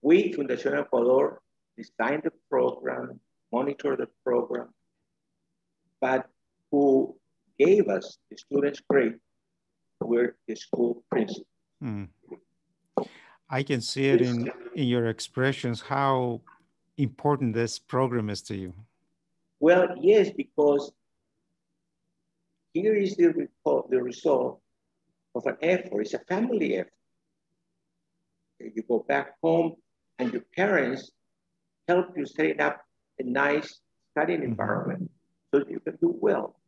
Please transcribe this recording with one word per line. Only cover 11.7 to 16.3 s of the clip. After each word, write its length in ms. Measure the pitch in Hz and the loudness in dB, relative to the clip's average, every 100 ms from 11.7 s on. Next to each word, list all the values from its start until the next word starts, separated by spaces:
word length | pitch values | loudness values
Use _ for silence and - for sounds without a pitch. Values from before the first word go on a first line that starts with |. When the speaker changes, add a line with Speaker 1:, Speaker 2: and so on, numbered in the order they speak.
| _ | _
Speaker 2:
Hmm. 240 | 135 104 95 _ _ - _ _ _ _ _ - - - - _ _ | -8 -8 -10 _ _ -20 _ _ _ _ _ -6 -6 -12 -20 _ _
I 140 | 135 | -6
can 180 | 139 131 | -2 -2
see 260 | - - 135 | -2 -2 2
it 120 | 139 | 4
in, 300 | 127 120 120 - - | 2 0 -4 -8 -14
in 100 | - 127 | -4 0
your 180 | 120 117 | 0 0
expressions, 760 | 110 - - 131 131 127 117 | -4 -8 -2 -2 -2 -4 -6
how 600 | - 139 139 131 123 | -4 -2 0 0 -2